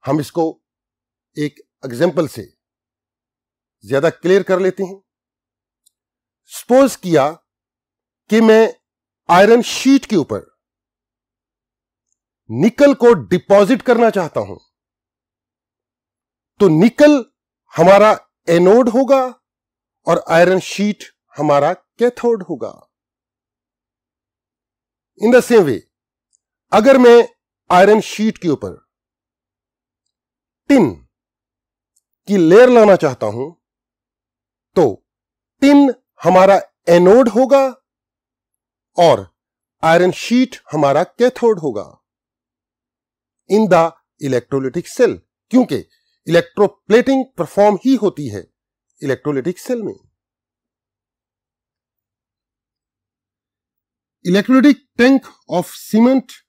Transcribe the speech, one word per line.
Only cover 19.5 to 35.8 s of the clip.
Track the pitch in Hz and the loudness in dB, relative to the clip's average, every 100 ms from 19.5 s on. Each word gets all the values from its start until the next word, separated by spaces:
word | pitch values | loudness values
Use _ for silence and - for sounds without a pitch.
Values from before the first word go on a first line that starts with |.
| _ _ _ _ _ - | _ _ _ _ _ -4
और | 170 - | -4 -2
आयरन | 165 175 185 - | 0 2 0 -6
शीट | - 208 202 - _ _ - | -8 -6 -6 -14 _ _ -8
हमारा | 147 143 147 185 _ _ | -2 0 -2 -6 _ _
कैथोड | 233 240 240 226 | -4 -2 -6 -6
होगा। | 180 143 110 - _ _ _ _ _ _ _ _ _ _ _ _ _ _ _ _ _ _ _ _ _ _ _ _ | -8 -14 -14 -18 _ _ _ _ _ _ _ _ _ _ _ _ _ _ _ _ _ _ _ _ _ _ _ _
In | 214 | 0
the | 247 | 0
same | - 233 160 | 2 2 2
way, | 104 _ _ _ _ _ _ _ _ _ | -4 _ _ _ _ _ _ _ _ _
अगर | 202 220 269 | 0 2 4
मैं | 247 240 226 _ _ _ _ | 6 6 4 _ _ _ _
आयरन | 180 196 214 | 2 4 2
शीट | - - 214 - | -2 -6 -6 -6
के | 175 | -6
ऊपर | 139 98 82 _ _ _ _ _ _ _ _ _ _ _ _ _ _ _ _ _ _ _ | -6 -8 -16 _ _ _ _ _ _ _ _ _ _ _ _ _ _ _ _ _ _ _
टिन | 285 160 80 _ _ _ _ _ _ _ _ _ _ _ _ - | 2 2 -4 _ _ _ _ _ _ _ _ _ _ _ _ -6
की | 196 | -2
लेयर | 160 190 254 | 2 4 4
लाना | 240 214 185 | 4 4 2
चाहता | 151 127 110 110 | 0 -6 -10 -10
हूं | 139 175 _ _ _ _ _ _ _ _ _ _ _ - | -14 _ _ _ _ _ _ _ _ _ _ _ _ -2
तो | 147 95 _ _ _ _ _ _ | -2 -2 _ _ _ _ _ _
टिन | 277 285 | 2 4